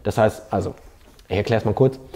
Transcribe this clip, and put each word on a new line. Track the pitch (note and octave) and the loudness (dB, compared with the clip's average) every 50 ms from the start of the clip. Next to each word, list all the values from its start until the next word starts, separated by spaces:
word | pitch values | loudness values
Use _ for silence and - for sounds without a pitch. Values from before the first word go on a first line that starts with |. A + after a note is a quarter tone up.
| - | -6
Das | G#2 - | -4 0
heißt, | A2+ A2 G#2+ - - - - - | 2 2 2 2 -2 -10 -4 -4
also, | G2 - - - - - - - - - - - - - - | -4 -4 -4 -8 -12 -20 -20 -20 -20 -20 -20 -20 -20 -10 -6
ich | F#2 | -4
erkläre | G2+ G#2 - A#2 G#2+ | -4 0 0 0 0
es | - | 0
mal | A2+ G2 | 0 0
kurz, | - C3 C3+ C3+ - - - - | 2 2 2 2 -2 -18 -20 -20